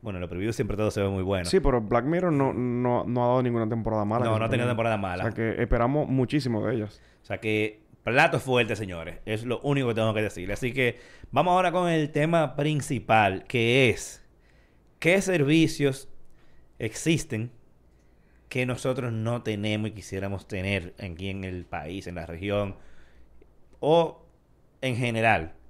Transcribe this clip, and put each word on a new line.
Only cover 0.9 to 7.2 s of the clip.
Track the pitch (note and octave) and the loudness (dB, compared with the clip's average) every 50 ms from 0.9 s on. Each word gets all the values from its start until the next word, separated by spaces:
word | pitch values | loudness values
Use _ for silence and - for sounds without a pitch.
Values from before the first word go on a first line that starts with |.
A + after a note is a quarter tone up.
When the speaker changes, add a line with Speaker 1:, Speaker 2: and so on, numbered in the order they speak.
Speaker 1:
se | - - G2+ | 0 0 0
ve | G2 | 0
muy | G2 F#2+ F#2 | 0 0 0
bueno. | F2+ G2 F#2 F2+ | 0 0 0 0
Speaker 2:
Sí, | F2 - F#3+ | 2 2 4
pero | C#3+ C#3+ B2+ B2 | 4 4 2 2
Black | A2 G2+ A#2 A#2+ A#2 | 0 2 0 2 2
Mirror | C#3+ E3 F3 F3+ F3+ D#3+ | 2 0 0 2 2 2
no, | C#3 C#3 C3+ - | 2 2 2 0
no, | G2+ B2 B2 A#2+ A#2+ B2 B2 A#2+ A#2 - | 0 -2 -2 0 0 2 2 2 2 0
no | - B2 B2 B2 | 0 0 2 2
ha | A#2+ | 4
dado | B2 B2+ B2+ | 4 4 2
ninguna | B2 A#2+ A#2 A2+ G#2+ | 2 2 0 0 0
temporada | A2+ A#2 G#2+ A2+ A2 G#2+ G#2 | -2 -2 -2 0 0 0 0
mala | G#2 G#2+ A#2+ B2 | 0 0 0 2
Speaker 1:
No, | A#2 A2 | 2 2
Speaker 2:
que | A2 | 0
Speaker 1:
no | A2+ | 0
ha | A2+ | 0
Speaker 2:
se | B2 | 0
Speaker 1:
tenido | A#2+ A#2+ | 0 2
Speaker 2:
tenga. | B2 A#2+ | 0 0
Speaker 1:
temporada | A2 A2+ A#2 A2 | 0 0 0 0
mala. | G#2 G2 F#2 F2+ F2+ F#2 | 0 -2 -4 -4 -2 -4
Speaker 2:
O | |
sea | A2+ G#2+ | -4 -2
que | A2+ A2+ A2+ G#2 - A#2+ | -2 -2 -2 0 0 2
esperamos | A2+ - A#2 A#2 A#2+ C#3 D3+ D3 - | 2 2 2 4 2 2 0 0 0
muchísimo | C3 C3 B2+ A#2 - D3+ B2+ B2+ A#2 G#2+ G#2 | 2 0 0 2 0 -2 0 0 -2 0 0
de | G#2+ A#2+ | -2 -2
ellas. | A#2 G#2+ G#2 - - - - _ _ | -2 -4 -6 -8 -16 -20 -20 _ _